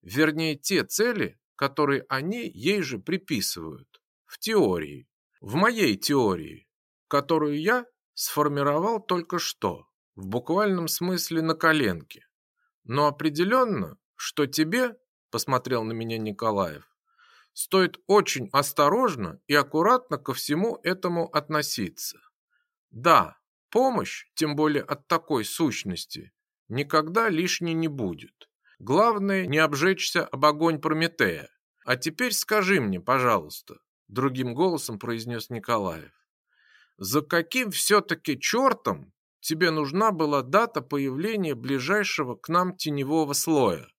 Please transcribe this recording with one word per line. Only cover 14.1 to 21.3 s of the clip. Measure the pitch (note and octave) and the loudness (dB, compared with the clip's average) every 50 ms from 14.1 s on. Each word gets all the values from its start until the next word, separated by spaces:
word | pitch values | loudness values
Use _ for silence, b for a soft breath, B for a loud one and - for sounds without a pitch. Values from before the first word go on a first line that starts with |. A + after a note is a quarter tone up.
| _ | _
что | - - - - - D3 | -12 -12 -8 -2 -2 -2
тебе, | C#3 C#3+ D3+ D#3 D#3+ F3+ B3 B3+ B3 A3 _ _ _ _ _ _ _ | 0 2 0 0 2 2 2 0 0 -2 _ _ _ _ _ _ _
посмотрел | - A2+ - - C3 B2+ - B2+ B2+ A#2 A2 | -6 -6 -2 0 0 0 0 0 -2 -2 -2
на | A2 A2+ | -2 -4
меня | A2+ A2+ A2+ A2+ | -6 -4 -4 -4
Николаев, | A2 A2 G#2+ G2+ - A2+ A2+ G#2+ G2 F#2+ E2 D2+ C#2+ - _ _ _ _ b b b b b b b b b b | -4 -4 -6 -6 -2 -2 0 0 0 0 -2 -4 -10 -16 _ _ _ _ b b b b b b b b b b
стоит | - - - - F#3+ F#3 F3+ - - _ | -10 -6 0 2 2 2 2 0 -8 _
очень | - G3 G#3 F#3+ - - C3+ B2 G2 - | 4 6 6 6 4 -2 -4 -6 0 2
осторожно | C3+ C#3+ C#3 - - D3 C#3+ F3+ A#3+ C4 A3+ D#3+ B2 G2 E2+ - - _ | 2 2 2 2 4 4 4 4 4 2 0 0 -2 -6 -8 -8 -12 _
и | - C#3+ | 2 2
аккуратно | D3 C#3 - - D#3 E3+ G#3+ B3+ B3+ B3 _ D#3+ | 2 2 2 0 2 4 4 4 2 2 _ -6
ко | - - - B2+ | -6 -4 -6 -6
всему | - - - D3 D#3+ G3 A#3 - - - | -6 -2 -2 0 0 0 -2 -2 -2 -2
этому | E3+ F#3 F#3 F#3+ F3+ F3 E3+ E3 | -2 -2 -2 -2 -2 -2 -2 -4
относиться. | - | 0